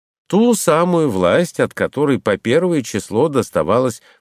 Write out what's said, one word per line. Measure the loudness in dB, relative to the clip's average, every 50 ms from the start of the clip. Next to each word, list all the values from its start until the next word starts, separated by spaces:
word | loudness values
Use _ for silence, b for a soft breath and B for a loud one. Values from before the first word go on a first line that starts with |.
| _ _ _ _ _
Ту | -2 0 2 2 2 2
самую | 0 0 0 2 2 2 2 2 2 0 0
власть, | 0 0 2 2 2 2 0 -2 -2 -2
от | -2 -2 -2
которой | -2 -4 -4 -2 -2 0 0 0 0
по | 0 -2 -2
первое | -2 0 0 0 0 0 0 -2 -2 -4
число | -4 -6 -6 -6 -4 -2 -2 0 0
доставалось | 0 -2 -4 -2 -2 -2 0 0 0 0 0 -2 -4 -8 b b b b